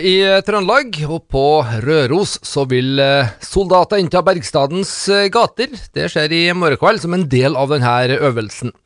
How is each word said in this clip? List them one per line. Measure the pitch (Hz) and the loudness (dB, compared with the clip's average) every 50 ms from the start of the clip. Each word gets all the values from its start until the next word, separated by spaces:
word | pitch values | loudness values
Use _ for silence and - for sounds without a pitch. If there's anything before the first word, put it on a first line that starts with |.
| 160 | 2
i | 185 185 190 196 196 196 196 190 | 2 2 2 4 4 2 2 2
Trøndelag, | 208 208 208 190 185 240 277 285 233 185 151 151 | 0 -2 0 0 2 2 0 0 -2 -8 -8 -6
og | 143 165 160 - - | -6 -6 -8 -8 -4
på | - 135 139 147 156 156 139 113 117 110 | -2 2 2 4 4 2 2 0 -4 -4
Røros | 113 143 160 156 135 117 151 190 196 - - - - | -2 0 2 2 2 2 0 0 0 -2 -6 -10 -10
så | - - 147 139 | -6 -4 -4 -2
vil, | 127 127 123 127 131 135 139 | 0 0 0 0 0 0 2
eh, | 139 139 139 139 131 107 - - | 2 2 2 2 0 -2 -4 -10
soldater | - - - 190 196 180 185 180 165 - 214 | -12 -4 -2 -2 0 4 4 4 4 2 0
innta | 202 180 - 175 180 | 0 0 0 0 2
Bergstadens, | 160 190 190 170 117 - - 147 139 139 170 185 196 - - - - | 2 2 0 0 -4 -2 0 0 0 0 -2 -4 -6 -6 -8 -6 -2
eh, | 190 202 202 202 196 | 0 0 2 2 2
gater. | 190 233 214 - - - 247 294 262 - - - - | 2 2 0 0 0 -4 -6 -6 -6 -14 -16 -10 -8
Det | - 151 175 | -6 -6 -4
skjer | - 160 151 151 165 | -2 -2 -2 0 0
i | 165 170 175 | 0 0 0
morgen | 175 180 175 156 131 | 0 0 0 0 0
kveld | - 156 185 220 175 | 2 2 2 2 0
som | 156 170 175 | -2 -4 -2
en | 185 180 131 | -2 -2 0
del | 131 123 127 143 151 | 2 2 2 2 0
av | 127 139 135 | -2 -2 -2
denne | 151 143 123 120 120 123 127 123 135 - | 0 0 2 2 2 2 0 0 0 0
øvelsen. | 151 135 117 113 107 101 - - 120 120 - _ _ | 0 0 0 -2 -6 -8 -10 -10 -10 -10 -10 _ _